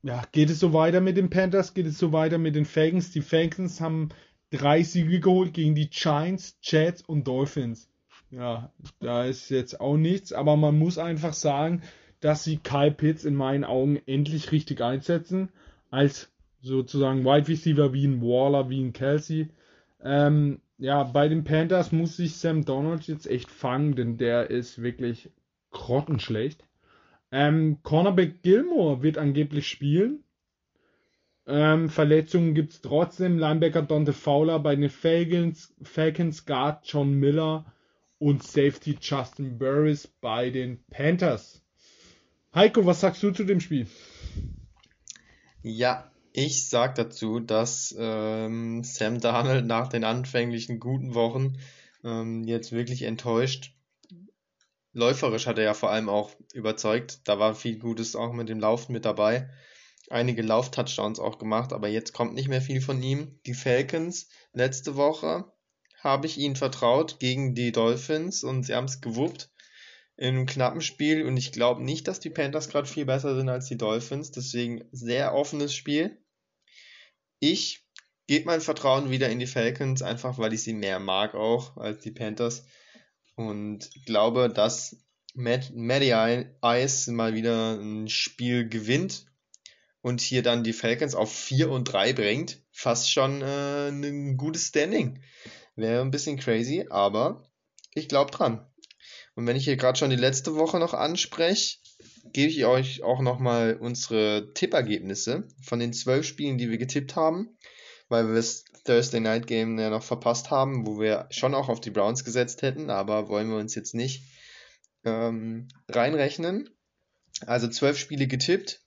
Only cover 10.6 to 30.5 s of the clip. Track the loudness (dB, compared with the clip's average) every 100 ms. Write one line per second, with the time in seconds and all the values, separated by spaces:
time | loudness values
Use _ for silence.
10.6 | 6 4 4 0 -4 -2 -4 -2 0 0
11.6 | 0 -2 -6 -20 _ _ 0 0 0 -4
12.6 | -2 4 4 4 0 2 0 0 2 0
13.6 | 0 2 2 2 0 0 0 -2 0 -2
14.6 | 0 -4 -2 -2 0 -2 0 -4 -4 _
15.6 | -20 _ _ 2 2 2 -18 _ _ _
16.6 | -4 -2 -2 0 2 2 4 4 4 0
17.6 | 2 4 4 4 2 2 2 4 4 2
18.6 | 0 -2 -4 -2 0 0 0 -4 -4 _
19.6 | _ _ _ _ 0 4 6 6 4 0
20.6 | _ _ 0 0 2 2 4 2 2 2
21.6 | 2 2 2 0 0 -2 -6 -2 0 0
22.6 | 0 -2 -2 -4 -6 -10 -4 -6 -6 -6
23.6 | -2 0 0 0 -2 0 2 2 2 -2
24.6 | -4 -6 -6 -4 -4 -6 -12 _ _ _
25.6 | _ -14 -2 -2 0 -4 -2 -2 -2 -6
26.6 | _ _ _ _ _ _ _ 0 4 4
27.6 | 4 0 0 4 4 4 2 0 4 4
28.6 | 4 2 2 2 0 2 0 2 0 -2
29.6 | -6 -4 0 2 2 -2 _ _ _